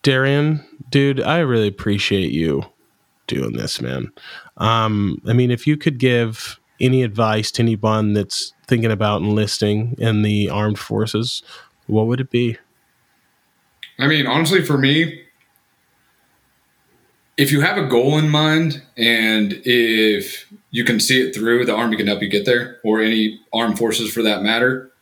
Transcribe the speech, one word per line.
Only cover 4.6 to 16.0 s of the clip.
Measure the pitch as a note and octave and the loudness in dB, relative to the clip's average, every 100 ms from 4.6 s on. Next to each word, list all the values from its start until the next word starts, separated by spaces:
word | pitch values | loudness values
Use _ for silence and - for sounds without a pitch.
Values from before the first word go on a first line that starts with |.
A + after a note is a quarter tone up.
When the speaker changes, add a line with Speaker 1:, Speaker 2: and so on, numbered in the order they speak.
| G#2+ A2+ A2 G#2 G2+ - - | 0 2 2 0 0 -2 0
Speaker 1:
I | |
mean, | A#2+ B2 | 2 2
if | A#2+ D3+ | 0 0
you | D3+ | 0
could | E3 B2+ | -2 0
give | B2+ A#2+ A2+ A2 - - _ _ | 2 2 0 -6 -14 -16 _ _
any | B2+ C3 | 2 2
advice | A#2+ G2+ A2 G#2+ G#2+ | 0 0 0 0 -2
to | - | 0
anyone | A2+ G#2+ A2 A2 G#2+ | 0 2 0 2 2
that's | G#2 G2 - - _ - | 0 -2 -6 -10 _ -2
thinking | A#2+ A2+ | 0 0
about | G#2 G#2+ G#2 | 0 0 0
enlisting | G2+ G#2 G#2+ - G#2+ G#2 A#2 A#2+ | 0 0 -2 -2 0 0 -2 -2
in | A#2 G#2+ | 0 2
the | G#2 G#2 G2 | 2 0 -2
armed | F#2 G#2+ G#2 | -2 -2 -4
forces, | - G#2 A2 G#2+ B2 - - - - _ - | -4 -4 -2 -4 -4 -8 -14 -20 -20 _ -2
what | G#2+ A2 | 0 0
would | B2+ | -2
it | C3 | -2
be? | A#2+ A#2+ A2+ _ _ _ _ _ _ _ _ _ _ _ _ - - | -2 -2 -4 _ _ _ _ _ _ _ _ _ _ _ _ -20 -2
Speaker 2:
I | C#3 | 0
mean, | D#3 B2 | 2 2
honestly, | C#3 D#3+ F#3 | 0 2 0
for | C#3 C#3 | 2 2
me, | C3+ D3+ E3 - - _ _ _ _ _ _ _ | 2 2 0 -6 -20 _ _ _ _ _ _ _